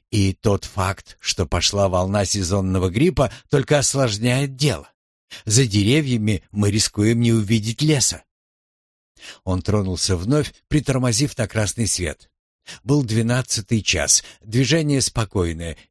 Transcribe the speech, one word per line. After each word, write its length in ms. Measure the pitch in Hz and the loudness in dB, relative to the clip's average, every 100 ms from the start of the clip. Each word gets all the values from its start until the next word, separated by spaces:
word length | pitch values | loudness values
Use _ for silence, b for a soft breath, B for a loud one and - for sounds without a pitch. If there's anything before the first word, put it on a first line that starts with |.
| _ | _
И 240 | 110 95 | 0 2
тот 300 | 92 110 98 - | 2 0 0 -2
факт, 500 | - 95 98 - - | -4 -4 -4 -14 -10
что 260 | - - 85 | -6 -4 -2
пошла 420 | 90 - 101 98 | 0 0 0 2
волна 380 | 90 95 104 95 | 2 2 0 0
сезонного 640 | 101 87 101 92 95 92 | -2 0 0 0 0 0
гриппа, 420 | 98 170 131 123 B _ | 2 2 2 -2 B _
только 300 | 143 131 147 | -2 2 2
осложняет 800 | - 139 127 101 123 127 143 131 | 2 0 0 0 0 0 -2 -2
дело. 340 | 143 82 - _ _ _ _ B - | -2 -2 -8 _ _ _ _ B 0
За 200 | 107 131 | 2 4
деревьями 760 | 101 101 147 139 120 107 98 - | 2 4 2 2 0 0 -2 -4
мы 200 | 104 101 | -2 0
рискуем 500 | 107 - - 107 117 | 0 -2 0 0 2
не 120 | 120 | 2
увидеть 480 | 113 101 113 110 113 | 2 2 -2 -2 -2
леса». 440 | 151 143 - - - _ _ _ _ _ _ _ _ _ B B | 0 2 0 -4 -14 _ _ _ _ _ _ _ _ _ B B
Он 180 | - 90 | -4 -4
тронулся 540 | 95 104 95 87 - 90 | 0 -2 -2 -2 -2 -2
вновь, 360 | 98 147 139 - _ | 0 0 0 -8 _
притормозив 720 | 151 135 127 127 110 143 - | 0 0 0 0 0 -2 -2
на 100 | 107 | -4
красный 380 | 110 101 - 107 | -2 -2 -2 -4
свет. 440 | - 82 71 _ _ _ _ B B | -2 -6 -8 _ _ _ _ B B
Был 220 | 110 147 | 0 0
двенадцатый 760 | 120 113 113 123 127 - - 113 | 2 0 0 -2 -2 -6 -2 -2
час, 420 | - 85 71 - B B | 0 0 2 0 B B
движение 580 | 107 117 127 165 151 139 | -4 0 2 2 2 0
спокойное, 800 | - - 107 104 85 80 82 78 b | 0 -2 -2 -2 -2 -4 -10 -12 b